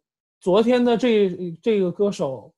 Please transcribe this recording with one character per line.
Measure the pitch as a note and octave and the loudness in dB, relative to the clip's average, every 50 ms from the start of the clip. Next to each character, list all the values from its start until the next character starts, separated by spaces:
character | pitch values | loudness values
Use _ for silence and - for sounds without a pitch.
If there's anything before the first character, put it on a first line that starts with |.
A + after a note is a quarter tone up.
| _ _ _ _ _ _ _ _ | _ _ _ _ _ _ _ _
昨 | - F#3 F3+ G#3+ A3+ | -2 0 2 2 4
天 | A#3 B3 B3 A#3+ | 2 2 2 2
的 | A#3+ A#3 G3 | 2 0 2
这， | B3+ A#3+ A3 G#3 G3+ F#3 F3 F3 F#3 F3 D#3+ - | 2 2 2 2 2 0 -2 -6 -10 -10 -12 -6
这 | - A#3+ G#3+ G3+ | -4 -2 0 0
个 | F#3 F3 | 0 -2
歌 | F3 - G3+ G3+ | -2 -2 -2 -2
手， | F#3+ - D#3+ C3+ C3 A2 - - _ | -2 -4 -6 -6 -6 -10 -14 -18 _